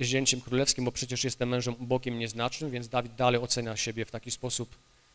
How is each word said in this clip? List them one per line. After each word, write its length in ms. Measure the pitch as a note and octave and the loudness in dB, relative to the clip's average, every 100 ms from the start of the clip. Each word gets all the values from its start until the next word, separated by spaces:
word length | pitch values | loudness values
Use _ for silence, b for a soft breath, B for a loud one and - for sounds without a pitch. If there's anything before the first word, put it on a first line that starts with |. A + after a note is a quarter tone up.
zięciem 400 | B2 C3 C3+ B2+ | 0 2 4 2
królewskim, 440 | A#2 B2 C#3 - B2 | 2 2 4 2 0
bo 60 | |
przecież 320 | - B2 B2 | -2 -4 -2
jestem 260 | C3 - B2 | -2 0 0
mężem 260 | B2 A#2+ A#2 | 0 0 -4
ubogim, 400 | A#2+ B2+ B2 A#2 | 0 0 0 -4
nieznacznym”, 520 | A2+ A2+ A#2+ - D#3 | -4 -2 -4 -2 -4
więc 160 | B2 A#2 | -6 -4
Dawid 280 | B2 A#2+ A#2 | -4 -2 2
dalej 260 | B2 A#2+ | 4 4
ocenia 360 | A#2+ B2 A#2 A2 | 2 0 0 -2
siebie 280 | A#2 A2+ A2+ | -4 -4 -6
w 60 | |
taki 200 | A#2 B2 | -8 -6
sposób 440 | - B2+ - A#2 - _ b b | -4 -2 -2 -4 -12 _ b b